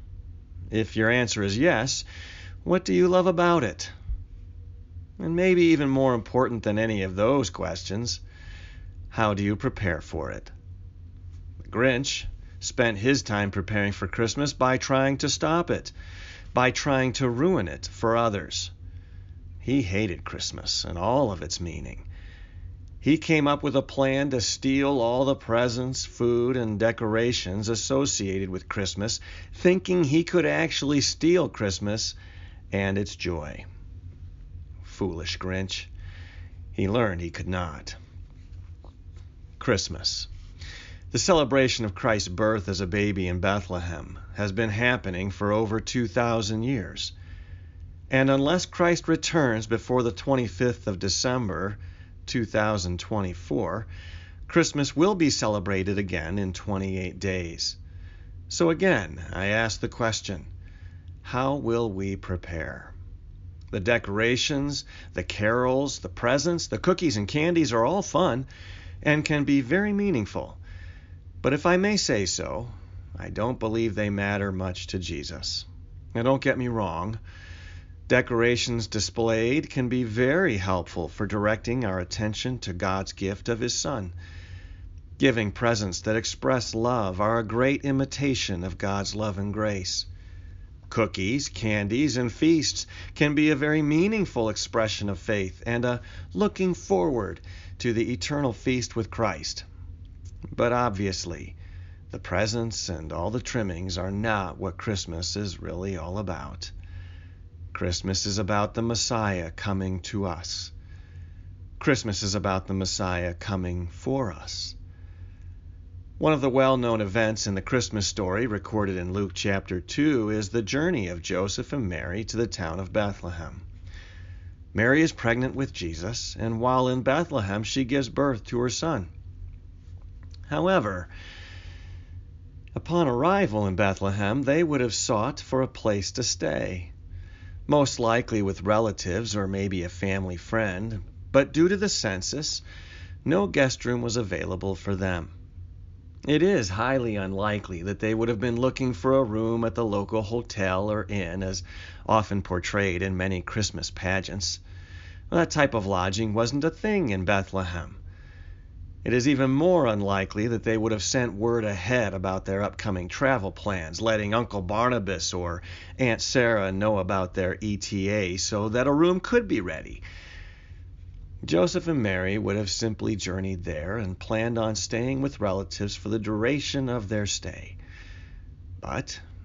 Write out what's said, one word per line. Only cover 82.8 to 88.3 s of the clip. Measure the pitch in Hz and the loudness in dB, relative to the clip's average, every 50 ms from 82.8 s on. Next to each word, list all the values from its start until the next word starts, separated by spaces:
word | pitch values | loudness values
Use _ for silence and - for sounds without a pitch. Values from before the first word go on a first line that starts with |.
| 104 95 95 95 95 - - | 0 0 0 0 -2 -4 -4
gift | - 98 95 101 101 - - | -4 -2 -2 -2 -2 -2 -2
of | 117 107 | -2 0
his | 123 120 | -2 -2
Son. | - - - 160 143 110 95 87 87 - - - - - - - - - - - - - - - - - - - - | -2 -2 -2 -2 -2 -4 -4 -6 -8 -12 -12 -14 -14 -14 -14 -14 -14 -14 -14 -14 -14 -14 -14 -14 -14 -16 -16 -14 0
Giving | - 170 139 117 117 107 101 | 4 6 6 6 6 2 0
presents | - - 123 117 117 104 104 95 85 - | 2 2 4 4 4 4 2 -2 -2 -2
that | - 110 110 | 0 0 2
express | 113 113 - - - - 135 131 123 110 - - | 2 0 -2 -4 -2 2 2 2 2 0 -2 -2
love | 113 117 120 127 120 104 95 92 90 | 0 2 2 2 2 2 0 0 2
are | 104 107 117 117 | 2 2 2 2
a | 113 | 0
great | 98 107 117 127 135 143 - - | 0 2 2 4 4 2 2 0
imitation | 139 135 135 135 131 - - 143 143 | 0 2 2 0 0 -2 -2 0 0